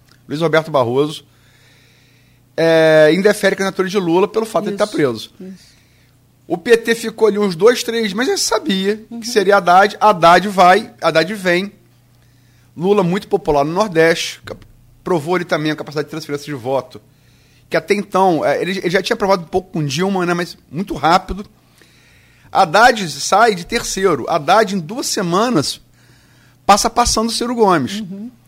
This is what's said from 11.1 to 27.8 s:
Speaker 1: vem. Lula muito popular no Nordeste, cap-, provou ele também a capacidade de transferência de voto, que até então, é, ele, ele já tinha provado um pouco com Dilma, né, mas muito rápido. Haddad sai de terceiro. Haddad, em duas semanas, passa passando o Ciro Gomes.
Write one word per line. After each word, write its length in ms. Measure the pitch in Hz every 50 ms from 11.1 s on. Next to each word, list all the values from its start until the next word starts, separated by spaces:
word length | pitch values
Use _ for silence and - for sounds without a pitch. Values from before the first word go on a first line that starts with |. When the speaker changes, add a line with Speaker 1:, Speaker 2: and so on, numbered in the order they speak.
| 156 160 165 175 220
Speaker 1:
vem. 360 | 208 185 185 175 175 196 202 - _ _ _ _ _ _ _ _ _ _ _ _ _ _ _ _ _ _ _ _
Lula 260 | - 160 190 208 208 185
muito 240 | 170 175 208 208 -
popular 360 | 214 190 - - - 143 143
no 80 | 151
Nordeste, 680 | 165 185 220 220 165 160 160 165 175 170 - - - - -
cap-, 220 | - - - - - - _ _ _ _ _ _
provou 340 | 190 180 165 135 160 180 180
ele 80 | 175
também 260 | - 180 160 151 156
a 40 | 151
capacidade 320 | 151 156 - 143 151 147 151
de 40 |
transferência 340 | - 160 160 - 143 143 -
de 80 | 151 147
voto, 460 | 131 110 127 139 131 123 - - 107 - _ _ _ _ _ _ _ _ _ _ _ _ _
que 80 | - 165
até 160 | 160 - 208
então, 500 | 202 202 - - 185 190 190 170 147 98
é, 180 | 135 143 92
ele, 100 | 143 170
ele 180 | 190 190 - 185
já 120 | 160 190
tinha 140 | 185 - 240
provado 280 | - 208 190 196 190 165
um 40 | -
pouco 240 | - 190 190 -
com 140 | - 170 151
Dilma, 400 | 143 127 151 185 196 202 185 175
né, 80 | 170 175
mas 240 | 175 180 175 - - _ _
muito 260 | - 151 202 - 165
rápido. 500 | 151 - 160 170 190 - - 185 185 208 - _ _ _ _ _ _ _ _ _ _ _ _ _ _ _ _ _ _ _ -
Haddad 580 | - - 190 170 151 202 233 254 254 220 196 165
sai 460 | 139 139 - - - 190 226 240 208
de 100 | 170 170
terceiro. 640 | - 220 233 - - - 196 190 190 165 123 110 -
Haddad, 460 | 160 170 143 143 185 214 226 190 202
em 40 | 196
duas 280 | 160 151 214 262 - -
semanas, 720 | - 233 196 170 170 190 220 254 240 165 131 - - - _ _ _ _ _ _ _ _ _ _ _ _ _ _ _ _ _
passa 240 | - 196 208 - 233
passando 400 | 226 - 240 233 - 226 226 233
o 20 |
Ciro 240 | 226 - 233 240 247
Gomes. 460 | 233 220 196 180 160